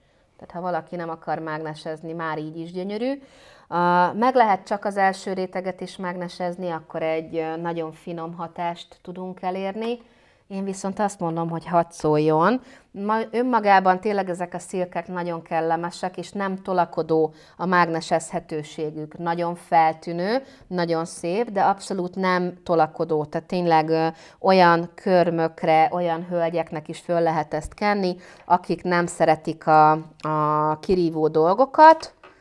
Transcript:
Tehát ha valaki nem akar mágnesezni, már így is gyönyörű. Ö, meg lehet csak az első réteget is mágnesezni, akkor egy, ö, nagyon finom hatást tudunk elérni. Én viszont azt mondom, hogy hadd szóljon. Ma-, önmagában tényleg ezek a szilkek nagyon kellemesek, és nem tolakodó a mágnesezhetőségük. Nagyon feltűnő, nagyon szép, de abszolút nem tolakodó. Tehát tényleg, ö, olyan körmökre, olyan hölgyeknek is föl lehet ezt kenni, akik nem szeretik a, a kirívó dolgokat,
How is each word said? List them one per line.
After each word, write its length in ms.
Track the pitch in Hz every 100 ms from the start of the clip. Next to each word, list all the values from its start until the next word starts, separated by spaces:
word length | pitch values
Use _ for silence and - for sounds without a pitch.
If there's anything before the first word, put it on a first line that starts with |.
| _ _ _ _
Tehát 140 | -
ha 80 | 180
valaki 340 | 180 170 160 175
nem 140 | 165
akar 300 | 160 - 156
mágnesezni, 760 | 160 156 156 156 165 156 160
már 240 | 165 160 156
így 200 | 156 165
is 140 | 165
gyönyörű. 500 | 185 185 208 247 277 269 - - - -
Ö, 440 | 170 175 175 180
meg 220 | 190 254 254
lehet 320 | 220 185 -
csak 180 | 208 208
az 120 | 196
első 360 | 190 190 -
réteget 480 | 190 185 185 185 180
is 140 | 185 -
mágnesezni, 760 | 185 180 175 - 180 175 175
akkor 320 | 160 156 165
egy, 360 | 160 160 160 165
ö, 180 | 160 160
nagyon 360 | 170 170 160
finom 420 | 156 - 170 165
hatást 640 | 170 165 165 170 170 - -
tudunk 400 | - 180 185 185
elérni. 580 | 185 185 190 208 226 240 - _ _ _ -
Én 160 | 196
viszont 360 | 196 190 190 190
azt 200 | 208 -
mondom, 300 | 170 165 170
hogy 160 | 165 -
hadd 200 | 175 170
szóljon. 720 | - 156 151 151 156 175 254 - - _
Ma-, 360 | 190 202 220 226
önmagában 680 | 220 254 233 208 190 190 185
tényleg 300 | 214 202 190
ezek 240 | 175 175
a 60 | 175
szilkek 480 | - 190 175 175 170
nagyon 340 | 180 175 165
kellemesek, 760 | 165 165 160 165 175 - 185 185
és 140 | 175
nem 300 | 202 196 190
tolakodó 720 | 190 185 170 - 156 160 156 - - -
a 80 | 175
mágnesezhetőségük. 1500 | 180 165 160 - 160 - 175 175 156 151 - 156 156 151 -
Nagyon 380 | 170 170 170 175
feltűnő, 880 | - 170 160 160 - 170 185 254 269 - -
nagyon 380 | 180 170 165 170
szép, 440 | - 170 190 233
de 120 | 196
abszolút 540 | 185 196 - 196 175 185
nem 480 | 185 180 180 180
tolakodó. 600 | - 165 160 - 165 156 147
Tehát 220 | 165 160
tényleg, 420 | 180 175 160 156
ö, 180 | 160 160 165 - -
olyan 500 | 190 190 175 170 170 -
körmökre, 920 | - 185 170 165 160 160 175 160 160
olyan 340 | 175 175 165 175
hölgyeknek 580 | 175 165 170 160 156 151
is 120 | 160
föl 220 | - 170
lehet 320 | 165 160 151
ezt 200 | 156 151
kenni, 420 | - 208 208 190 180 - - -
akik 380 | 180 - 165
nem 220 | 180 175 175
szeretik 600 | - 160 156 165 160 -
a, 240 | 156 156 156 160 -
a 580 | 156 156 151 151 151 156
kirívó 480 | - 185 170 160 156
dolgokat, 840 | 156 160 202 262 - 311 320 - - - _